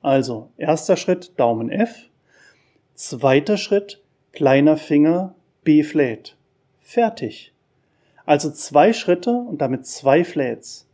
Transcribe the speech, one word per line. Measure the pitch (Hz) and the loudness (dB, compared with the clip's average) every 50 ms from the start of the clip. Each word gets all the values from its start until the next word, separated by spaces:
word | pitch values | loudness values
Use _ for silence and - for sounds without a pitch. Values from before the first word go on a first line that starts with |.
Also | - 139 139 135 123 127 120 110 - _ _ | 0 0 0 0 0 -2 -8 -12 -12 _ _
erster | - 147 147 160 160 - - 185 | -8 -2 -2 -2 -2 0 -2 -2
Schritt | - - - 180 180 - - _ | -2 0 -4 -4 -4 -4 -16 _
Daumen | - 127 117 117 113 113 120 | 0 0 0 0 -2 -4 -6
F, | - 196 226 - - - _ _ _ _ _ _ _ _ _ _ _ _ _ _ _ _ _ _ _ | -2 -2 -4 -4 -4 -18 _ _ _ _ _ _ _ _ _ _ _ _ _ _ _ _ _ _ _
zweiter | - - - - 120 139 135 131 143 147 - 208 | -16 -14 -12 -10 -2 2 2 2 2 2 0 -4
Schritt | 196 - - 202 202 202 - - _ _ _ _ _ _ _ | -4 -2 -2 -2 -2 -2 -4 -20 _ _ _ _ _ _ _
kleiner | _ - 156 131 135 139 143 151 156 | _ 0 2 4 4 6 4 4 2
Finger | 156 - - 156 147 147 156 170 180 190 185 - _ _ _ _ _ _ | 2 0 0 2 2 4 4 2 0 -4 -6 -10 _ _ _ _ _ _
B-Flat. | 160 151 151 151 151 - 156 143 123 110 104 - - _ _ _ _ _ _ _ _ _ _ | 2 2 2 2 0 0 0 0 0 -2 -8 -14 -20 _ _ _ _ _ _ _ _ _ _
Fertig. | _ _ - 240 233 220 214 - - 107 - - - _ _ _ _ _ _ _ _ _ _ _ _ _ _ _ _ | _ _ -2 0 0 0 -2 -6 -10 -10 -10 -14 -20 _ _ _ _ _ _ _ _ _ _ _ _ _ _ _ _
Also | - 151 147 147 151 | 0 0 0 0 -6
zwei | 147 - - - 139 143 156 214 | -8 -8 -12 0 4 4 4 4
Schritte | 226 - - - 175 175 - 240 | 2 0 0 -2 -2 -2 0 -4
und | 240 247 247 240 - 147 | -4 -4 -4 -8 -6 -6
damit | 143 127 131 131 131 | -4 -4 -4 -6 -8
zwei | - - - - 135 139 165 | -12 -14 -4 2 2 4 4
Flats. | 175 175 - 151 - 123 113 - - - - - _ _ | 2 0 -4 -4 -4 -4 -6 -8 -12 -20 -20 -20 _ _